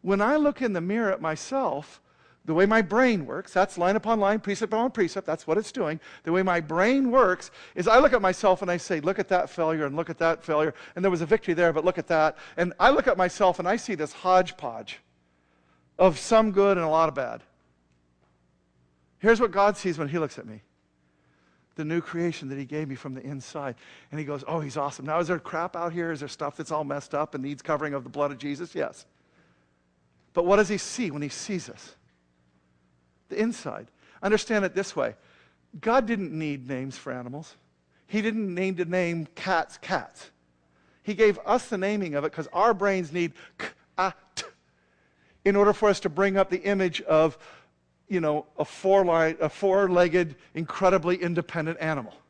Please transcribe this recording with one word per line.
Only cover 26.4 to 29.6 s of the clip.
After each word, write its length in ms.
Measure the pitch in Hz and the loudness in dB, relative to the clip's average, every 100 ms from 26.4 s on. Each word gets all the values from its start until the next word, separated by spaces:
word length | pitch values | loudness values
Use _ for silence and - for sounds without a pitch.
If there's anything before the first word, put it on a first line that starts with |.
| 143 - | -10 -8
that's 140 | 147 | -8
all 120 | 156 | -6
messed 320 | 147 143 - 147 | -4 -8 -6 -4
up 180 | 151 | -4
and 100 | 147 | -6
needs 200 | 131 143 | -8 -10
covering 320 | - 147 151 139 | -4 -4 -2 -6
of 80 | |
the 60 | 127 | -8
blood 180 | 135 143 | -4 -4
of 80 | 135 | -4
Jesus? 380 | 147 143 170 160 | -10 -8 -10 -8
Yes. 320 | 135 - - _ _ _ _ _ | -8 -8 -20 _ _ _ _ _